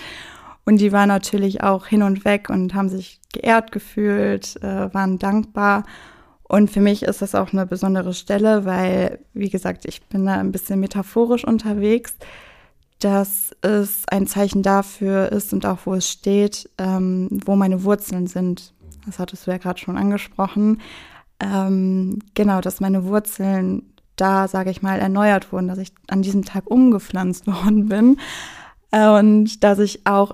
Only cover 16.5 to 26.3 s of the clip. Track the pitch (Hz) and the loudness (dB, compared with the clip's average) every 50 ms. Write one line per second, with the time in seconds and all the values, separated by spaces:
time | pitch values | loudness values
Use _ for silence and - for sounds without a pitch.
16.5 | - - - - _ - 185 185 190 185 185 185 185 185 185 190 202 196 - 196 | -2 -8 -14 -16 _ -6 -4 -2 0 0 0 0 -2 -2 -2 -4 -6 -6 -2 0
17.5 | 196 196 196 190 185 180 190 202 208 208 - - 185 180 180 175 - 185 185 180 | 2 2 2 2 0 0 0 0 0 0 -2 -6 -4 -4 -4 -4 -4 -4 -4 -2
18.5 | 175 - - - _ _ - - - - - 202 - - 180 - 190 - - 185 | -4 -6 -10 -18 _ _ -20 -20 -20 -16 -16 -14 -10 -10 -10 -10 -10 -8 -6 -6
19.5 | 180 180 - 180 175 - - 185 180 190 190 202 202 202 - - - - 196 190 | -6 -4 -6 -6 -8 -6 -8 -6 -4 0 0 0 0 -2 -4 -8 -4 -4 -4 -2
20.5 | - 208 214 214 214 214 - - - - - - - - _ _ _ _ 196 196 | 0 0 2 2 2 0 -4 -12 -20 -20 -20 -20 -20 -20 _ _ _ _ -6 -4
21.5 | 196 196 190 190 196 190 185 185 190 190 185 185 196 214 - - _ 208 208 202 | -2 -2 0 0 0 0 0 0 0 -2 -2 -4 -6 -8 -10 -6 _ 0 0 2
22.5 | 190 185 180 190 - - 196 190 190 190 180 190 208 214 208 - - - 190 196 | 0 0 -2 -4 -6 -4 -2 -2 0 0 -2 0 -2 -2 -2 -4 -6 -4 -2 -2
23.5 | 196 190 185 185 190 - - _ _ _ _ _ _ - 190 190 196 190 196 190 | -2 -2 -2 -2 -4 -6 -8 _ _ _ _ _ _ -2 0 2 2 2 0 -2
24.5 | - 190 185 190 180 - 196 190 190 190 196 190 190 202 208 208 202 190 - - | -2 -4 -4 -4 -4 -4 -4 -4 -2 -2 -2 0 0 2 4 4 2 2 0 -4
25.5 | 190 185 185 185 185 190 190 - - _ _ - 190 190 190 196 | -6 -4 -4 -4 -6 -8 -10 -12 -14 _ _ -4 -2 0 0 2